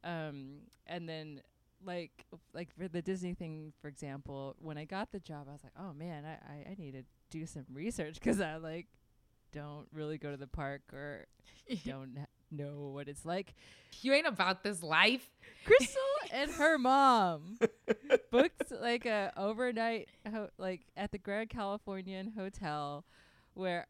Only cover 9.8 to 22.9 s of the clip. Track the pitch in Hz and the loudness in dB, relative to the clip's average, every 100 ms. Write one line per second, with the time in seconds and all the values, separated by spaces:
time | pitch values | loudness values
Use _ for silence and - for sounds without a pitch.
9.8 | - 156 151 156 143 139 135 - 139 139 | -14 -8 -6 -6 -8 -10 -8 -6 -6 -6
10.8 | - 135 147 - - _ - - - 226 | -12 -12 -10 -12 -16 _ -20 -20 -8 -6
11.8 | 240 135 135 135 139 _ _ 147 143 147 | -6 -10 -10 -12 -14 _ _ -8 -8 -8
12.8 | 143 139 143 143 160 180 196 - - - | -8 -8 -10 -10 -4 -4 -4 -16 -20 -20
13.8 | - - 254 277 320 196 185 185 202 190 | -20 -4 4 6 6 2 2 2 -2 -4
14.8 | 165 160 208 247 - _ - - - 494 | 4 8 8 6 -4 _ -20 -12 10 10
15.8 | 254 539 539 587 - 254 294 330 302 311 | 10 0 0 0 -2 -2 -2 4 4 6
16.8 | 254 269 269 233 185 156 165 226 226 - | 6 8 10 8 6 0 -8 0 0 0
17.8 | - 214 285 269 - 240 320 - 269 247 | -2 -2 6 4 6 6 6 4 -6 -2
18.8 | 233 240 233 214 196 - 196 220 247 226 | 0 0 2 0 0 -2 -2 0 0 0
19.8 | 226 226 - - 208 220 208 - 185 185 | 0 -2 -6 -12 -8 -6 -8 -6 -6 -6
20.8 | - - 208 208 202 202 226 240 196 208 | -10 -6 -6 -4 -4 -4 -4 -4 -4 -4
21.8 | - 190 190 190 196 220 190 - 180 151 | -6 -8 -6 -6 -6 -6 -8 -6 -4 -4
22.8 | 143 | -4